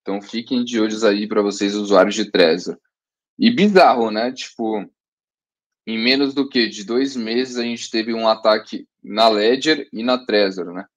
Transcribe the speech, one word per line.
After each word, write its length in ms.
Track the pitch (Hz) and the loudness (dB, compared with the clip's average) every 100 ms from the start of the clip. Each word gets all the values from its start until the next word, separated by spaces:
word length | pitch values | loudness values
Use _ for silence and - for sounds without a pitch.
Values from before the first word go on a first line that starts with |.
Então, 220 | - 98 | -8 -10
fiquem 420 | - 113 117 127 | -8 -10 -4 -4
de 160 | 120 120 | -2 0
olhos 220 | 110 107 | -2 2
aí 240 | 110 101 104 | 0 0 0
pra 160 | 107 | 0
vocês, 320 | 101 98 101 | 0 0 -4
usuários 400 | 104 104 98 95 | -2 2 4 4
de 160 | 104 104 | 2 -4
Trezor. 480 | - 85 85 85 - _ _ _ _ _ _ | 2 4 2 -4 -14 _ _ _ _ _ _
E 140 | 113 | 0
bizarro, 600 | 120 202 190 151 123 113 | 4 4 6 6 4 0
né? 180 | 107 120 | -2 -4
Tipo, 580 | 127 - _ 113 107 92 _ _ _ _ _ _ _ _ _ | -6 -16 _ -4 -4 -8 _ _ _ _ _ _ _ _ _
em 140 | - 113 | -10 -4
menos 340 | 117 135 139 | 0 2 0
do 160 | 135 135 | -2 -2
que 200 | 127 110 | 0 -2
de 160 | 101 | -4
dois 320 | 101 120 139 131 | -4 -2 -2 -4
meses, 400 | 110 117 127 123 | -4 -2 -2 -4
a 80 | |
gente 260 | 120 117 - | -6 -6 -6
teve 240 | 113 110 | -4 -4
um 140 | 113 113 | -2 0
ataque 580 | 110 113 107 - 117 - _ | 2 2 0 -2 -14 -14 _
na 260 | - 104 113 | -10 2 2
Ledger 600 | 104 107 131 143 151 - | 4 2 2 0 -2 -4
e 120 | 104 | -8
na 200 | 117 127 | -4 -4
Trezor, 480 | - 104 101 92 87 | 0 0 0 -2 -10
né? 140 | 90 98 | -12 -14